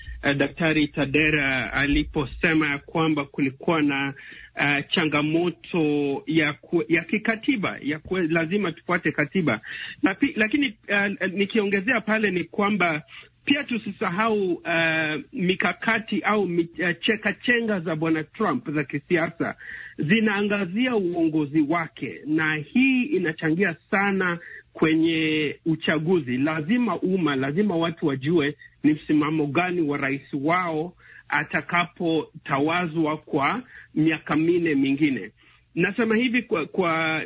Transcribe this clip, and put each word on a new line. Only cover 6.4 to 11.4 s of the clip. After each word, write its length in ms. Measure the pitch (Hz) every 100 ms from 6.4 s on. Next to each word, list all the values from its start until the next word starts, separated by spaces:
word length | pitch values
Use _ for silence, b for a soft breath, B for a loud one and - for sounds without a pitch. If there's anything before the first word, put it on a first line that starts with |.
| 147
ku-, 300 | 139 - 170 156
ya 160 | 165
kikatiba, 720 | 165 214 226 220 - 254 143 104
ya 160 | 135 151
ku-, 180 | - 190
lazima 540 | 160 170 160 208 180
tufuate 400 | 160 - 180 165
katiba. 500 | - 147 196 151 110 B B B B
Na 120 | 285 196
pi-, 180 | 277 -
lakini, 420 | 214 294 269 - -
eh, 300 | 202 202 196 190
nikiongezea 680 | 180